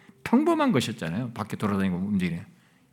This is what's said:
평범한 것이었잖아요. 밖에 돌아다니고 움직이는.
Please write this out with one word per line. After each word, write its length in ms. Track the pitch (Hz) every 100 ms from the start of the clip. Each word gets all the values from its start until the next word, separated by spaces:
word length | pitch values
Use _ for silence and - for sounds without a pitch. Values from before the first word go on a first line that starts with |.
| - -
평범한 480 | - 240 311 330 285
것이었잖아요. 600 | 151 117 110 80 104 127
밖에 260 | - 107 95
돌아다니고 400 | 104 101 95 87
움직이는. 480 | 98 101 90 82 - - _ _ _